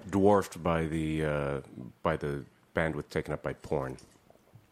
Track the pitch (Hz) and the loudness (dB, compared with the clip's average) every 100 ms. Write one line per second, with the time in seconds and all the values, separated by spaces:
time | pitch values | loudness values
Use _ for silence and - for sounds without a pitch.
0 | 95 98 98 101 92 85 82 82 80 80 | 0 4 6 6 4 -2 0 2 0 0
1 | 78 78 78 73 71 69 - - 62 - | 0 0 0 0 0 -4 -6 -14 -16 -4
2 | 85 76 73 71 - _ _ - 80 73 | -2 0 -2 -4 -8 _ _ -2 0 -2
3 | - 82 78 73 69 67 - 76 65 65 | -4 -6 -4 -6 -6 -8 -4 -4 -4 -8
4 | - _ _ _ _ - _ | -16 _ _ _ _ -20 _